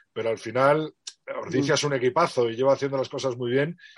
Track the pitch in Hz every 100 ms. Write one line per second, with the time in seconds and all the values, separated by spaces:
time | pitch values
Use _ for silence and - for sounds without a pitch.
0 | _ - 110 107 117 117 135 151 151 -
1 | - - - 135 185 160 143 147 147 135
2 | 123 123 170 - 117 113 131 135 139 135
3 | 123 139 131 123 120 127 147 175 -